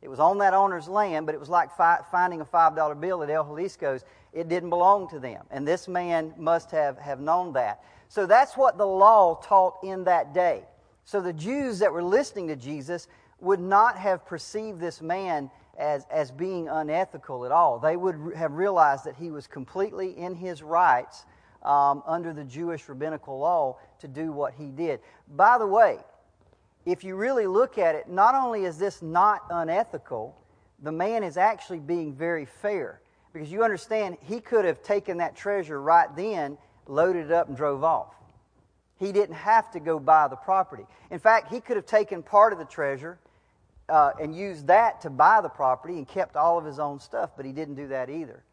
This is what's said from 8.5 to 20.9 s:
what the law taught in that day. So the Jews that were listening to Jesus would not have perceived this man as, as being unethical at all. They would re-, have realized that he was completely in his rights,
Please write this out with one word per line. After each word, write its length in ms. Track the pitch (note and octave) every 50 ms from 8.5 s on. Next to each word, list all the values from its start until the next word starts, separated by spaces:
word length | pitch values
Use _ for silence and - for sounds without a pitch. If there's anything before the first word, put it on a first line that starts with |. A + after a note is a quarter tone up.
| - -
what 200 | C4+ B3+ G#3 F3
the 80 | G#3
law 500 | G3 F#3+ F#3+ G3 G#3+ A3+ G#3+ G3 F3 E3
taught 420 | E3 - - G#3 G3 F#3+ F#3 F3+ - -
in 200 | F#3+ F#3+ F#3 F#3
that 280 | F3+ F3+ E3 D3 C#3+ C#3+
day. 300 | F3+ F3+ F3 D3+ G2+ - - _ _ _ _ _ _ _
So 160 | - - G3+
the 120 | F#3 F3+ E3+
Jews 460 | D#3 D3+ G3 B3+ C#4+ C#4+ C4 A3+ F3+
that 140 | G3+ G3 D3
were 100 | E3+ F3
listening 440 | F3 F#3+ B3 C#4+ - - G#3 F3+ D#3+
to 80 | D#3
Jesus 520 | C#3 A#2 C3+ D3 D3+ C3 C#3 F3 E3+ - _ _ _ _ _ _ _
would 200 | - F3+ G3 F#3
not 380 | F3 F#3 G3 G3+ G#3+ A#3+ A#3+ F#3
have 280 | F#3 G3+ F#3+ E3+ _
perceived 540 | - F#3 D#3+ - - - G#3+ A3 A3 G#3 E3+
this 220 | E3 F3 - -
man 500 | D#3+ D#3+ F3 F#3+ D4 - E3 D3+ C#3 C3+ - _ _ _ _ -
as, 280 | - D3 D3 C#3+ C#3 _
as 200 | - D#3+ D3+ C3
being 360 | C3 C3+ E3+ F#3 F#3+ F3+ E3 D#3
unethical 800 | D3 D#3 D#3 D3+ D3+ E3+ F#3+ - - D#3+ - - C#3 B2 B2
at 60 | B2
all. 260 | C#3 E3 F3 D#3 B2 A#2
They 180 | A2+ D#3 E3 F3
would 180 | F3+ F#3 F3+
re-, 200 | D#3 D3+ E3 E3+
have 180 | D#3+ E3 D#3 C#3+
realized 520 | D#3 F#3 G3+ G3 F3 D#3+ D3 C#3 C#3 -
that 100 | D3+ B2
he 160 | B2+ E3 E3+
was 160 | D#3 D3 C3 -
completely 680 | - D3+ B2+ - - F#3 G3 G#3+ G#3 G3+ F#3+ F#3 - -
in 180 | E3+ F3+ F#3
his 280 | E3+ F3+ F#3 F3 D3 D#3
rights, 640 | D3+ E3 E3+ F3+ E3+